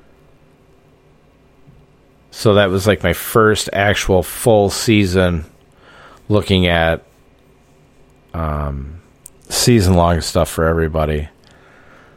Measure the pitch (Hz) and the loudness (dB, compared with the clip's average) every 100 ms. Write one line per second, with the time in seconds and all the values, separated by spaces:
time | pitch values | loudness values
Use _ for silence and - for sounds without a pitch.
0 | _ _ _ _ _ _ _ _ _ _ | _ _ _ _ _ _ _ _ _ _
1 | _ _ _ _ _ _ - - _ _ | _ _ _ _ _ _ -20 -20 _ _
2 | _ _ _ - 110 101 98 95 104 92 | _ _ _ -4 2 2 2 0 0 0
3 | 90 85 - 117 110 104 - - 101 - | 0 -4 -2 2 2 2 -4 -2 0 0
4 | - 95 85 - - 107 101 - - 107 | 0 0 0 -4 2 2 2 -2 0 2
5 | 98 92 90 85 78 _ _ _ _ - | 2 2 0 -2 -8 _ _ _ _ -20
6 | - - - 104 - 95 90 85 82 80 | -20 -20 -2 -2 0 0 2 2 0 -2
7 | _ _ _ _ _ _ _ _ _ _ | _ _ _ _ _ _ _ _ _ _
8 | _ _ _ 85 78 73 73 69 67 85 | _ _ _ -8 -6 -4 -6 -8 -12 -16
9 | - _ - _ - - - 120 92 90 | -20 _ -20 _ -10 -4 2 4 4 4
10 | 85 85 - 90 80 - 82 82 80 80 | 2 0 -2 -2 -2 0 -2 0 -2 -2
11 | 76 76 78 _ _ _ _ _ - - | -4 -4 -8 _ _ _ _ _ -20 -20
12 | _ | _